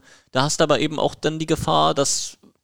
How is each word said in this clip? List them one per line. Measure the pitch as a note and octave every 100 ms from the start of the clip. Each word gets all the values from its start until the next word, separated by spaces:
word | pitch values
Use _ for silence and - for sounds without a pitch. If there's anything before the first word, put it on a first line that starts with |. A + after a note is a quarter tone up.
| - - _
Da | C3
hast | C#3+ -
du |
aber | D#3+ D3
eben | D3+ D#3
auch | C#3+ -
dann | D#3 D#3
die | D#3+
Gefahr, | D#3+ - D#3+ D#3
dass, | D3+ C#3 - - - - _